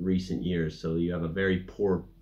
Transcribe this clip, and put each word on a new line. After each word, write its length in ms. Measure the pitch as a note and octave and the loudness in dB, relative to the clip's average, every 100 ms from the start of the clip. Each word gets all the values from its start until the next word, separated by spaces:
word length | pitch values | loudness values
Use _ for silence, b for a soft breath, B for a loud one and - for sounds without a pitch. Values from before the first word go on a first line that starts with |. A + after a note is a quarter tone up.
recent 440 | F#2 F#2 - - | 0 0 0 -2
years, 340 | F2+ E2+ D#2 - | 0 0 0 -2
so 180 | E2+ E2 | -2 0
you 160 | F2 | 0
have 100 | E2+ | 0
a 60 | E2 | -2
very 320 | F#2 G2 F#2 | 0 2 0
poor 440 | - - G2+ F2 - - | -2 0 2 2 -2 -16